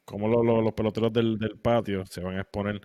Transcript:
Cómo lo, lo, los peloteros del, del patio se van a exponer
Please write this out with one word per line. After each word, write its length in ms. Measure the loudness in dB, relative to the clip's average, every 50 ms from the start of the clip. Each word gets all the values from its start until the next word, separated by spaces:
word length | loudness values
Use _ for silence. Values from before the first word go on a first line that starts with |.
| _
Cómo 220 | -12 -8 -2 0 2
lo, 160 | 4 4 4
lo, 180 | 4 4 4
los 120 | 2 2 0
peloteros 380 | 0 -2 -2 0 0 0 0
del, 280 | 2 2 0 0 0 -2
del 180 | -4 -6 -6 -2
patio 480 | 0 2 2 2 0 -2 -4 -6 -6
se 160 | -8 -10 -8
van 160 | -8 -6 -6 -6
a 40 |
exponer 400 | -8 -6 -6 -4 -4 -4 -4 -6